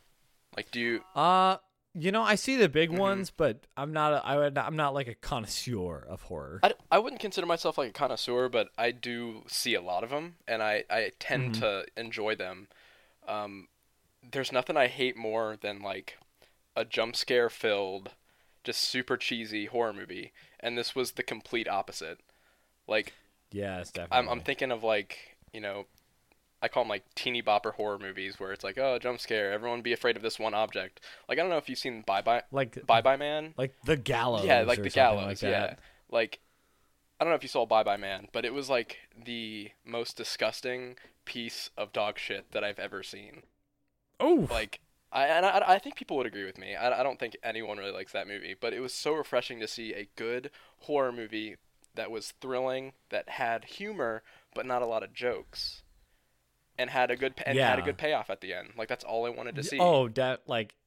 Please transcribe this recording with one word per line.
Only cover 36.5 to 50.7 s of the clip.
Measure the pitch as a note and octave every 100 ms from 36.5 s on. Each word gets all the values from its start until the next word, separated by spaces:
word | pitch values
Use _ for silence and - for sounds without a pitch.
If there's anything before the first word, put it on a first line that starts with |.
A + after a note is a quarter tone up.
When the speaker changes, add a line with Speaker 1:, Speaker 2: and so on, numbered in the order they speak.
| _ _ _ _ _ _ _
Speaker 1:
I |
don't | D#3+
know | D#3
if |
you | C3
saw | C3 A2+
Bye | A2
Bye | G#2+ G2+
Man, | G2 F#2+ G#2
but | A#2 A#2
it |
was, | C3+ C3
like, | B2 A2+ - - A#2
the | A#2 A#2 A2 G#2+ G#2 -
most | - A#2 A#2 -
disgusting | A2+ - A2 - B2+ B2+ B2 B2+ - _ -
piece | A#2+ A#2 - - -
of | G#2
dog | - G#2 -
shit | - G2 -
that | G#2+
I've | G#2 G2+
ever | G2 G2+
seen. | - G2+ G#2 D3+ - _ _ _ _ _ _ _
Speaker 2:
Oof. | C#4 E4+ D3
Speaker 1:
Like, | A2+ A2 - _ _ _
I, | B2 C#3
and | D#3+ F#3+
I, | F#3+ F3
I | F#3
think | C#4+ -
people | - D3
would | A#2
agree | G2+ F#2+
with | F#2+
me. | F#2+ G2
I, | B2 B2
I |
don't | C3+ A#2+
think | A#2 -
anyone | A#2 A2 A2 G#2
really | G2
likes | G2 G2
that | G2+ F#2+
movie, | G2+ - F#2+
but | A#2
it | G#2+
was | B2+
so | - D3+
refreshing | D#3 C#3 B2 - A#2
to | G#2+
see | - A2+
a | G#2 G#2 -
good | A2+ B2 C#3 - -